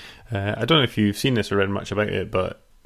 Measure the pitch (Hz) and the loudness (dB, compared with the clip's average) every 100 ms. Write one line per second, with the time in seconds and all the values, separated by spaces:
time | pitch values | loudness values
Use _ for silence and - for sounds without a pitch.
0 | - - - 107 101 107 123 160 123 - | -20 -20 -8 -4 -2 -2 2 4 2 2
1 | 104 101 139 120 101 101 95 101 - 98 | 0 2 0 0 2 2 2 -2 -2 -2
2 | 107 101 95 92 92 - _ _ | 0 -2 -2 -2 -2 -6 _ _